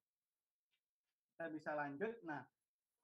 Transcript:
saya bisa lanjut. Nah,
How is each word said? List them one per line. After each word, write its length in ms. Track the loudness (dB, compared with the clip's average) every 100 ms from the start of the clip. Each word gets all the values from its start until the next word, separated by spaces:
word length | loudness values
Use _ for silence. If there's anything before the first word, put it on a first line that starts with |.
| _ _ _ _ _ _ _ _ _ _ _ _ _ -4
saya 160 | -2
bisa 240 | -2 2 2
lanjut. 400 | 2 2 0 -2 -4
Nah, 160 | -4 -6 _ _ _ _ _